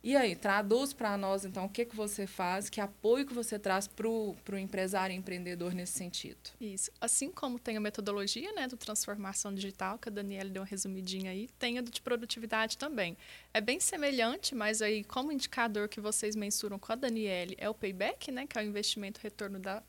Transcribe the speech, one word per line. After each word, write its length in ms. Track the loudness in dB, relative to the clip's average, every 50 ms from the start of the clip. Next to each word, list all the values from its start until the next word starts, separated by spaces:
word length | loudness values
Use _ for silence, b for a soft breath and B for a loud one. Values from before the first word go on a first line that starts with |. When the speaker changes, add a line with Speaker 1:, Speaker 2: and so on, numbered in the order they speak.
Speaker 1:
E 140 | 2 6 6
aí, 180 | 6 6 6 2
traduz 600 | 2 4 4 4 6 6 6 6 6 6 2 -2
pra 240 | -2 0 0 2
nós, 260 | 2 2 2 2 2 0
então, 220 | -2 -4 -2 -4
o 40 | -2
que 140 | 0 -2 -2
que 100 | -2 0
você 320 | -4 -2 -2 -2 -4 -4
faz, 440 | -4 -2 0 0 2 2 0 -2 -4
que 100 | -2 -2
apoio 460 | -2 -4 -4 0 6 6 6 6 4
que 80 | 0 -2
você 260 | -2 -2 -2 -4 0
traz 260 | 2 4 4 4 2
pro, 480 | -2 -4 0 0 2 2 2 0 -2 -4 -6 -6
pro 120 | -4 -4
empresário 560 | -2 -2 -2 0 0 0 2 2 2 2 2 0
e 40 |
empreendedor 560 | -4 -4 -4 -4 -4 -4 -4 -4 -2 -2 -2 -2
nesse 180 | -2 -2 -4
sentido. 460 | -4 -4 -4 -4 -6 -6 -8 -8 -12 -12 -16 -18 -12 -8
Speaker 2:
Isso. 280 | -8 -6 -2 -2 -4 -4 -4 -4
Assim 280 | 0 2 2 2 2 0
como 300 | -4 -4 -4 -2 -4 -2
tem 160 | -2 -2 -2
a 60 | 0
metodologia, 720 | -2 -2 -2 -2 -2 0 0 0 0 -2 -2 -2 -4 -4 -2
né, 120 | -2 -2
do 120 | -4 -4
transformação 760 | -8 -8 -4 -2 -2 -2 -2 -4 -4 -4 -4 -4 -4 -2 -2 -2
digital, 440 | -2 -4 -6 -4 -2 -2 -2 -2 -4
que 80 | -6
a 40 | -6
Daniela 380 | -6 -4 -4 -4 -4 -4 -6 -4
deu 120 | -4 -6
uma 40 | -6
resumidinha 680 | -4 -4 -4 -4 -4 -4 -4 -4 -4 -2 -2 -2 -2
aí, 180 | -4 -4 -6 -8 -6 -4
tem 200 | -2 0 0 0
a 20 |
do 100 | -2 -4
de 100 | -6 -6
produtividade 760 | -2 0 0 0 0 -4 -4 -6 -2 0 2 2 2 2 0
também. 400 | -2 -4 -2 0 0 0 0 -2 B B B B B B B _
É 60 | 2
bem 180 | 4 4 2 4
semelhante, 760 | 2 2 2 2 2 2 4 4 4 4 2 0 -2 -2 0
mas 260 | 2 2 2 4 4
aí, 220 | 4 4 2 2 0
como 300 | -2 -2 0 0 2 0
indicador 560 | 0 -2 -2 2 2 2 4 4 2 0 0
que 100 | -2 -2
vocês 340 | -2 0 0 2 2 2 0
mensuram 460 | 0 0 0 0 0 0 -2 -4 -6
com 140 | -2 -2 0
a 20 |
Daniele, 640 | 2 2 2 2 2 2 2 0 0 -2 -4 -4
é 120 | -2 -2 -2
o 40 | -2
payback, 580 | 0 -2 -4 0 0 0 0 0 -2 -6 -4
né, 160 | -4 -4 -4
que 100 | -4 -2
é 40 | -2
o 40 | -2
investimento 540 | 0 0 0 0 0 0 0 -2 -6 -8 -6
retorno 380 | -8 -8 -6 -6 -6 -6 -6 -6
da 240 | -4 -4 -4 -6 -8